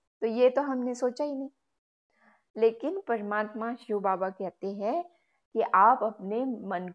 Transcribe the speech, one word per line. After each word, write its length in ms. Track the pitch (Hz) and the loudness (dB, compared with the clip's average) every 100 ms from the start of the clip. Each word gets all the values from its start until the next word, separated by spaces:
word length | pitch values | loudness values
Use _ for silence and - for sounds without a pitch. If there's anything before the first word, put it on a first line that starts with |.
| _ - | _ -6
तो 60 | 226 | -2
ये 220 | 226 254 | 4 4
तो 120 | 254 | 4
हमने 340 | 285 254 247 240 | -2 -2 -4 -2
सोचा 280 | 247 247 | -2 -2
ही 120 | 294 269 | -4 -4
नहीं। 140 | 277 _ _ _ _ _ _ _ _ _ _ 214 | -10 _ _ _ _ _ _ _ _ _ _ 2
लेकिन 460 | 226 226 285 381 - | 2 2 -4 -4 -2
परमात्मा 680 | 226 208 208 214 214 226 240 | -4 -2 -2 -2 -4 -6 -6
शिव 240 | - 208 | -4 -2
बाबा 300 | 190 185 190 | 0 0 -2
कहते 380 | 190 185 - 196 | -4 -8 -6 -8
हैं 300 | 202 202 339 349 _ _ _ _ 175 | -4 -2 -2 -4 _ _ _ _ -2
कि 60 | |
आप 420 | - 190 214 247 | 2 6 6 6
अपने 420 | 220 - 190 220 262 | 2 -4 -6 -4 -4
मन 480 | 214 190 180 180 | -4 -6 -6 -8